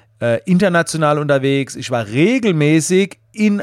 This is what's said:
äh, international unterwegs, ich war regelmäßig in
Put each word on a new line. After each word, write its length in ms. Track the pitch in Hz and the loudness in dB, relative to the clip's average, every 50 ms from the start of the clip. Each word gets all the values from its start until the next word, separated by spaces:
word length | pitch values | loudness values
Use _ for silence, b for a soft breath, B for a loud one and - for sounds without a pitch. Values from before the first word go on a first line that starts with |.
| B B _ - | B B _ -6
äh, 200 | 120 120 117 113 - | -2 -2 -2 -2 0
international 720 | 190 185 180 208 190 175 170 165 - - 160 156 147 151 151 | 0 0 2 2 2 2 0 -2 -2 -2 -2 0 0 0 0
unterwegs, 560 | 151 143 143 135 131 135 139 139 135 - - | 0 0 0 0 2 0 0 0 -2 -4 -8
ich 160 | 139 127 - | -12 -8 -6
war 160 | 127 120 113 | -4 -4 -4
regelmäßig 1120 | 101 110 135 165 214 254 269 220 214 175 156 147 147 160 160 151 - 180 185 196 190 - _ _ _ - | -4 0 0 2 2 2 0 0 0 0 2 2 2 2 2 0 2 0 0 0 0 -4 _ _ _ -6
in 280 | 214 214 214 208 202 | 0 0 0 0 0